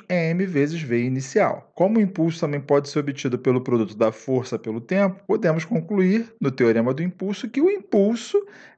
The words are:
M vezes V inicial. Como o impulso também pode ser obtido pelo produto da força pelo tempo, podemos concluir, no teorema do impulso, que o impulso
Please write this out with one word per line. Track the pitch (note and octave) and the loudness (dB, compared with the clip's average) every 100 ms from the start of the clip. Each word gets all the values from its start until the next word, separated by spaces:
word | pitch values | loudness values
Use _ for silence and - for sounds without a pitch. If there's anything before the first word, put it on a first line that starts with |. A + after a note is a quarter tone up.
| - | -4
M | F3+ E3 F3 F#3+ | -2 0 -2 -2
vezes | D3 D3 E3 | 0 0 -2
V | C#3 A#2+ | -2 -2
inicial. | B2+ C3 C3 G#3+ D3 - - | 0 -2 -2 0 0 -2 -8
Como | - F#3+ A3+ | 0 2 2
o | |
impulso | G3 E3 E3 E3 | 2 2 0 0
também | D#3 C#3+ | -2 -2
pode | C3+ C#3+ C#3 | 2 2 2
ser | D3+ | -2
obtido | C#3+ C3+ C3+ B2 | -4 -4 -4 -2
pelo | C3 B2 | 0 0
produto | B2+ A#2+ G2+ G#2 | 2 0 0 0
da | A2 | 0
força | - - B2+ A2 A2+ | 0 -2 -2 -2 -6
pelo | A2+ A2 | -6 -10
tempo, | A2 F#3+ G3 F#3+ - | -4 0 0 -2 -4
podemos | G#3+ F3+ D#3+ - | 0 0 0 -2
concluir, | A#3 E3 G3+ F#3 A3 A3+ - | -4 -2 2 2 2 -2 -4
no | C#3 | -2
teorema | C3 A#2+ A2+ A#2+ | 2 4 4 2
do | C#3+ | -2
impulso, | F3+ - F#3+ G3 A3 | -4 -6 -8 -6 -6
que | C4+ | 0
o | F4 | 2
impulso | G4+ - G#3 G3+ A#3 - G4+ G4 - - | 2 0 2 4 0 -2 -2 -2 -10 -20